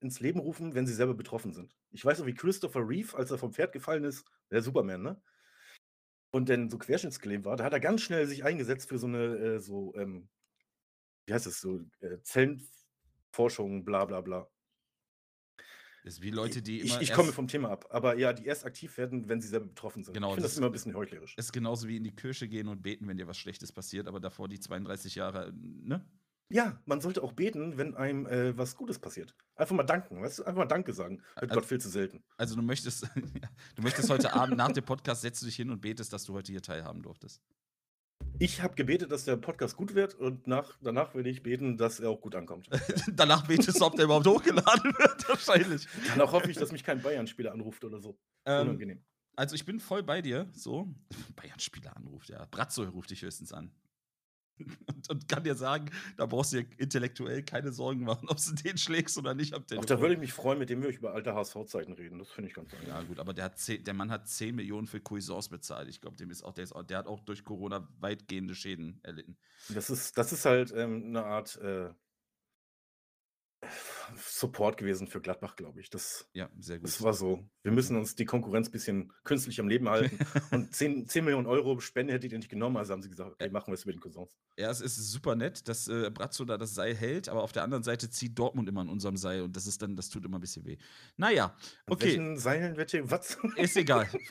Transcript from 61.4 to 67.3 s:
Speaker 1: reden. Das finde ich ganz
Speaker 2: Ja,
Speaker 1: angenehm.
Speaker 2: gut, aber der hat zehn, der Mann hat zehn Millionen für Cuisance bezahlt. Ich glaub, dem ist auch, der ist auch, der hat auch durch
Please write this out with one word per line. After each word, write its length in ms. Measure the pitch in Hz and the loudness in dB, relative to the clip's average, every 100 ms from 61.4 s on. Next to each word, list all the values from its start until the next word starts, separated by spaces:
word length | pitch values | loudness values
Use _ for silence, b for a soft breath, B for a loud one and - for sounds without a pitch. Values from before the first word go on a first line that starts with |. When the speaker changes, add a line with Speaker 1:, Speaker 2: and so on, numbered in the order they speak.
| 101 107 107 95 90 | -2 -6 -6 -6 -6
Speaker 1:
reden. 260 | 87 85 87 | -10 -12 -12
Das 120 | 95 | -14
finde 180 | - 95 | -10 -10
ich 40 | - | -10
ganz 180 | - - | -16 -12
Speaker 2:
Ja, 220 | 73 78 | -10 -8
Speaker 1:
angenehm. 20 | |
Speaker 2:
gut, 160 | 85 82 | -8 -8
aber 140 | 90 | -6
der 120 | 90 92 | -4 -6
hat 120 | - | -6
zehn, 240 | - 107 | -6 -4
der 100 | 101 | -4
Mann 180 | 98 104 | -4 -4
hat 160 | 107 - | -4 -6
zehn 280 | - 110 120 | -6 -4 -4
Millionen 320 | 98 104 110 | -4 -6 -6
für 120 | 104 | -8
Cuisance 480 | - 104 92 92 - | -8 -8 -6 -6 -8
bezahlt. 380 | 87 - 64 65 | -10 -10 -10 -10
Ich 100 | - | -14
glaub, 140 | - - | -16 -14
dem 120 | 87 | -14
ist 140 | 87 | -12
auch, 100 | - | -12
der 100 | 90 | -10
ist 100 | 92 | -10
auch, 100 | - | -10
der 140 | 90 92 | -8 -8
hat 80 | 101 | -6
auch 140 | 104 | -10
durch 220 | 104 | -10